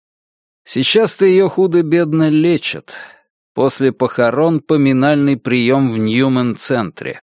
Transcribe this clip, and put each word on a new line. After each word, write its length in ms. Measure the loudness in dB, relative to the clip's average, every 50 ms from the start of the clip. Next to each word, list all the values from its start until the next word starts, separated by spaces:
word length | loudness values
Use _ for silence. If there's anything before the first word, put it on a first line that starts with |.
| _ _ _ _ _ _ _ _ _ _ _ _ _
Сейчас-то 600 | -8 -4 -2 0 0 2 2 2 0 0 2 2
её 240 | 4 4 4 2 0
худо-бедно 800 | 0 0 0 2 2 0 0 2 0 0 0 0 0 0 0 2
лечат. 680 | 2 2 2 2 0 -2 -4 -6 -8 -10 -12 -16 -18 -20 -20 -20 -20 _ _ _ _ _ _ _ _
После 380 | -2 0 0 0 0 0 0
похорон 720 | 0 0 -2 -2 0 0 0 0 0 0 0 0 0 -2
поминальный 760 | -2 0 0 2 2 2 2 2 2 2 2 2 2 0 0
приём 540 | -2 -2 -2 -2 0 2 2 2 2 0 0
в 60 | 0 -2
Ньюман-центре. 1200 | -2 0 0 0 0 0 0 0 0 -2 -4 -4 -2 -2 -2 -2 -4 -4 -8 -12 -12 -12 -12 -14 -18 _